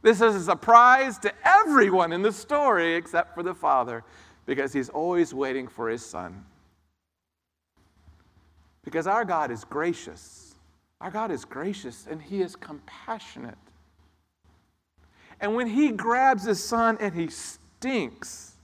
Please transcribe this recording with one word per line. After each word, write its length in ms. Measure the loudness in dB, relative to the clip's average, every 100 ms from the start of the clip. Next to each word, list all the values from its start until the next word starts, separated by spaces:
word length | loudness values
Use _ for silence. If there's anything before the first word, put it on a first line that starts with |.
This 200 | 6 6
is 120 | 4
a 60 | 2
surprise 760 | -2 -2 8 8 10 6 2 -4
to 140 | -8 -2
everyone 640 | 4 6 6 4 6 4 2
in 120 | 0
the 100 | -2
story 600 | -2 -4 0 2 2 0
except 400 | -2 -2 -4 -4
for 80 | -6
the 120 | -8
father, 480 | -4 0 0 0 -8 -14 -20 -20 _ -6
because 260 | -4 -2
he's 160 | -4 -6
always 440 | -6 -2 0 0
waiting 360 | -2 -6 -6 -10
for 220 | -8 -6
his 140 | -6
son. 400 | -10 -12 -12 -16 -20 _ _ _ _ _ _ _ _ _ _ _ _ _ _ _ -20 _ _ _ _ _ _ _
Because 240 | -8 -6 -2
our 200 | -2 0
God 240 | -2 -2
is 120 | -6
gracious. 920 | -8 -4 -4 -6 -12 -20 -20 -20 -20 _ _ _ _ _
Our 80 | -12
God 200 | -8 -6
is 140 | -8
gracious, 640 | -10 -8 -8 -8 -12 -16 -16
and 100 | -16
he 200 | -10 -6
is 160 | -6 -8
compassionate. 1000 | -18 -18 -20 -20 -12 -12 -12 -16 -16 -18 _ _ _ _ _ _ _ _ _ _ _ _ _ _ _ _ _ -8
And 160 | -4
when 120 | -2 0
he 240 | 2 2
grabs 520 | 0 0 4 4 2
his 200 | 0 -4
son 320 | -2 0 2 0
and 160 | -4
he 140 | -4 -6
stinks 1200 | -8 -16 -18 _ _ -4 -4 -4 -10 -18 -18 -20 _